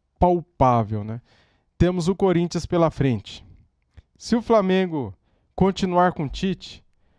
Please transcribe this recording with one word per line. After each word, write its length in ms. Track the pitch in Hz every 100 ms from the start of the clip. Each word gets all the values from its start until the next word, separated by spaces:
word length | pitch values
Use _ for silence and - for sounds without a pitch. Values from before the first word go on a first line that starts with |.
| _ _
palpável, 840 | 180 175 - - 131 120 104 110
né? 200 | 104 117 - _ _ _ _ -
Temos 320 | 175 180 165
o 60 | 196
Corinthians 500 | 196 170 175 170 -
pela 260 | 175 160
frente. 500 | - 135 110 - - - - _ _ _ - _ _
Se 180 | - 240
o 60 |
Flamengo 760 | 226 220 190 185 185 156 107 - _ _ _ -
continuar 560 | 190 185 185 175 180
com 140 | 170 143
o 40 |
Tite, 540 | - 190 175 - - _ _ _